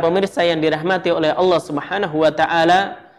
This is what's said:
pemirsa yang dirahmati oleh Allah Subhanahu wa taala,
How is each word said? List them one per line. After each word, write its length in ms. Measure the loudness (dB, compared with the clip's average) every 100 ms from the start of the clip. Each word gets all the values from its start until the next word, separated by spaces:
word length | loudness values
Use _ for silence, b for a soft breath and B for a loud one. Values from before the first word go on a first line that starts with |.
pemirsa 400 | 2 0 -2 0
yang 160 | 0 0
dirahmati 560 | 0 0 0 -2 0
oleh 180 | 0 0
Allah 300 | 2 2 2
Subhanahu 640 | 0 -6 -6 -4 -4 0 0
wa 80 |
taala, 640 | 2 0 2 2 2 0 -8 b